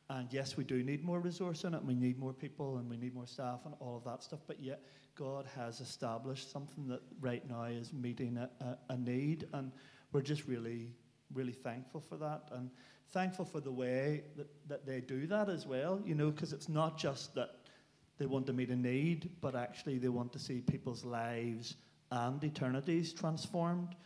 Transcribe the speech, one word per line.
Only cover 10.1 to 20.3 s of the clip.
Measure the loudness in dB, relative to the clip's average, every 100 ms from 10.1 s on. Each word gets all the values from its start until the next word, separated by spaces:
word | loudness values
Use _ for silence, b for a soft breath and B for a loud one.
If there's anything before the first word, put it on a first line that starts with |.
we're | 0
just | 2 0 0
really, | -2 -2 -4 -6 -12 -20 _ _
really | -2 -2
thankful | -2 -4 -6 -6 -10
for | -8 -4
that, | -2 -4 -6
and | -6 -6 B B B -2
thankful | 2 2 0 -2
for | -2
the | -2
way | 0 4 4 4 2 -2 -10
that, | -12 -12 -8
that | -6
they | -2 -4
do | -2 -2 2
that | 4 4
as | 2 0
well, | 0 2 2
you | 2
know, | 4 4
'cause | 4 -2
it's | -4 0
not | 4 4 4
just | 0 0 -4
that | -2 -2 -4 -20 B B B B -2
they | 2
want | 2 2
to |
meet | 2 4
a | 4
need, | 4 6 6 4 0 -2
but | -2
actually | 0 -2 -4 -2 2
they | 4
want | 4 0